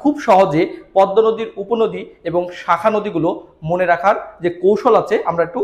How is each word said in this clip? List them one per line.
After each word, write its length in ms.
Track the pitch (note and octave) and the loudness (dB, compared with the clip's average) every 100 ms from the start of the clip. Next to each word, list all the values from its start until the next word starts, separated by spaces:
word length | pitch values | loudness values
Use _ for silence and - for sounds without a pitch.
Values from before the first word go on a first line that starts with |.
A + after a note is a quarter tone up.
খুব 120 | C#4+ C#4+ - | -2 0 4
সহজে 360 | F#3+ F#3+ D3+ - - - | 4 4 2 -2 -6 -4
পদ্মা 280 | F#3+ G3 G3 A3 | 0 2 2 2
নদীর 220 | A3 A3+ F#3+ | 0 -6 -10
উপনদী 380 | F#3+ A3+ A3 F3+ G#3+ - E3+ | -4 -2 -2 -4 -12 -12 -6
এবং 120 | F3 F3+ - | -4 -4 -6
শাখা 280 | - E3+ A3 G#3+ | -2 0 0 0
নদীগুলো 340 | G#3 E3 D#3+ - - _ D#3 | -2 -2 -2 -2 -10 _ -4
মনে 160 | F3+ F3 | 0 2
রাখার 240 | E3+ G3 A#3 - - | 2 2 0 -4 -6
যে 80 | E3+ F3 | -6 0
কৌশল 320 | F#3 G#3 B3+ G#3 | 2 2 4 2
আছে, 140 | - A3+ E3 | 2 -2 -2
আমরা 160 | E3+ E3 | -2 -2
একটু 120 | B3+ | -4